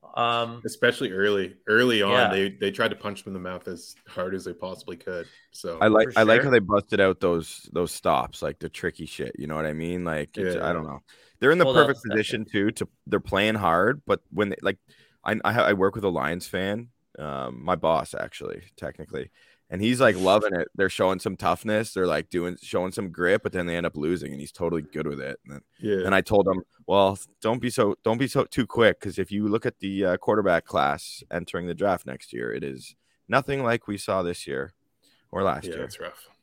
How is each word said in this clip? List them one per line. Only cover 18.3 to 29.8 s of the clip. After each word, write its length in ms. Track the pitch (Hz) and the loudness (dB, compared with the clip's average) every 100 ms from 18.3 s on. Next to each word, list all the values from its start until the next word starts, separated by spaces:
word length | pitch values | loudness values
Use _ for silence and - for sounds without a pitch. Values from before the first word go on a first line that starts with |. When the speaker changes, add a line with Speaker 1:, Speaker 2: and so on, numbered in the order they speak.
| - - 50 - - | -8 -10 -10 -14 -12
Speaker 3:
technically, 540 | 78 - 80 67 65 _ _ _ _ | -12 -12 -12 -10 -10 _ _ _ _
and 120 | 92 | -2
he's, 180 | 110 123 | 0 4
like, 160 | 131 92 | 4 4
loving 360 | 92 98 104 90 | 4 4 4 -2
it. 140 | 78 - | -4 0
They're 140 | 95 | -2
showing 300 | - 92 92 | 2 0 0
some 160 | - 95 | -4 -4
toughness. 580 | 87 87 110 107 110 | -2 -2 0 -2 -2
They're, 140 | - 90 | -2 0
like, 220 | 76 76 | 0 -2
doing, 260 | 90 87 90 | -4 -4 -8
showing 320 | - 104 90 | -6 -4 -4
some 160 | - 95 | -4 -8
grit, 320 | 82 87 104 | -2 2 2
but 80 | 104 | 0
then 140 | 92 87 | -4 -2
they 100 | 85 | -2
end 100 | 85 | -2
up 120 | 78 | -2
losing, 340 | 76 87 71 | -2 -2 -4
and 80 | 69 | -10
he's 120 | 71 | -12
totally 280 | - 85 85 | -6 -4 -4
good 240 | 73 78 78 | -6 -6 -6
with 120 | 71 | -6
it. 200 | 67 - | -8 -10
And 120 | - 71 | -14 -20
then, 60 | _ _ | _ _
Speaker 2:
Yeah. 240 | 113 98 | -2 0
Speaker 3:
then 100 | 92 | 2
I 80 | 95 | 0
told 260 | 92 104 95 | 4 2 4
him, 160 | 92 - _ - | 0 -6 _ 0
"Well, 340 | 95 98 98 - _ | 4 4 2 -10 _
don't 180 | 110 123 | -2 -2
be 80 | 120 | -2
so, 260 | 117 104 - | 2 2 2
don't 140 | - 113 | 0 0
be 100 | 131 | 0
so 180 | 139 - | 0 -2
too 200 | - 113 | -2 -2
quick, 340 | - 110 87 | 4 4 4
'cause 180 | 104 90 | -4 -6
if 100 | 92 | -4
you 180 | 101 104 | -2 0
look 160 | 110 123 | 0 -2
at 140 | |
the, 260 | - | -6